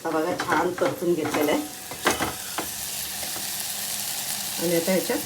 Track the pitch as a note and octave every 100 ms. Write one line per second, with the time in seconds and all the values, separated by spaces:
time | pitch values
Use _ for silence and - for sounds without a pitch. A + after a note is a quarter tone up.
0 | E3 D#3 E3 D3+ C#3 D3+ F3 - F#3 -
1 | F3 E3+ D3+ D#3+ D3 D4+ - - - -
2 | - - - - - - - - - -
3 | - - - - - - - - - -
4 | - - - - - - E3+ E3+ E3 F#3
5 | - B3+